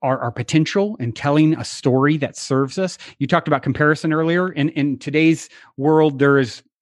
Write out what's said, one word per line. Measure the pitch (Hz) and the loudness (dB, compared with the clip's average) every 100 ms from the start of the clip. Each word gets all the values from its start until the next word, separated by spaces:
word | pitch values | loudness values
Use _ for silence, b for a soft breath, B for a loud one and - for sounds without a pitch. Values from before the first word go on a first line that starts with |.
our, | 139 131 | -4 -2
our | 120 | -4
potential | 113 117 160 156 202 202 220 | -6 0 2 2 0 -4 -4
and | 117 - | -8 -4
telling | 143 147 156 160 | 0 2 2 2
a | 120 | -6
story | - 139 131 143 156 | -4 0 2 2 0
that | 139 - | -4 -8
serves | - 131 135 190 | -4 -2 -2 -4
us. | 185 - B B | -6 -8 B B
You | 135 | 0
talked | 170 156 | 0 0
about | 143 | -2
comparison | - 135 151 151 160 | -2 0 2 2 0
earlier. | 156 160 175 185 | 0 0 0 -2
In, | 156 143 | -2 -4
in | 156 143 135 | -2 -4 -4
today's | 147 151 160 160 - B B - | -4 2 2 2 -4 B B -4
world, | 143 156 156 135 | 2 4 4 4
there | 143 139 | 4 4
is | 123 - _ _ | 2 -6 _ _